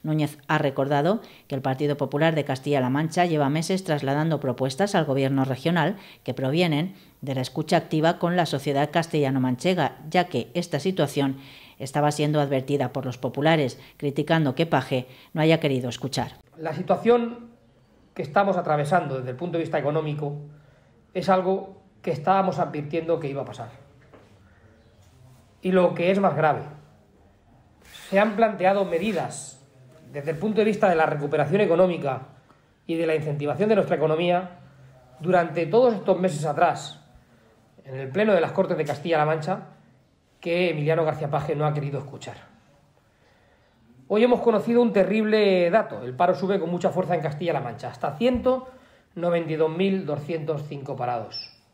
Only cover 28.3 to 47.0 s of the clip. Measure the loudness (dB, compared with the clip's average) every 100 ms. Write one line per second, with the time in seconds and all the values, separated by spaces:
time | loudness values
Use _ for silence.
28.3 | 4 0 2 2 2 0 0 -2 -2 -6
29.3 | -10 -16 -20 _ _ -20 -20 -14 -8 -6
30.3 | -2 0 2 2 4 4 4 2 0 -2
31.3 | 0 2 2 4 4 4 2 -4 -6 -10
32.3 | -20 _ _ _ _ -6 -2 0 0 -2
33.3 | -4 -4 0 0 0 0 0 0 0 0
34.3 | 0 -2 -16 -20 -20 -20 -20 -20 -8 2
35.3 | 2 2 -2 2 4 4 2 0 2 0
36.3 | -2 -4 2 2 2 -10 -18 _ -20 _
37.3 | _ _ _ _ -20 -14 -10 -4 0 4
38.3 | 4 2 0 0 0 -2 -4 0 2 2
39.3 | 0 -2 -6 -8 -20 _ _ _ _ _
40.3 | _ -2 0 2 0 2 2 2 -2 -2
41.3 | -2 -2 0 0 0 -4 -6 -10 -14 -16
42.3 | -18 -20 _ _ _ _ _ _ _ _
43.3 | _ _ _ _ _ _ _ _ 4 4
44.3 | 4 4 2 4 4 4 4 4 2 2
45.3 | 4 4 4 4 4 2 -8 -10 2 2
46.3 | 2 0 0 0 0 0 0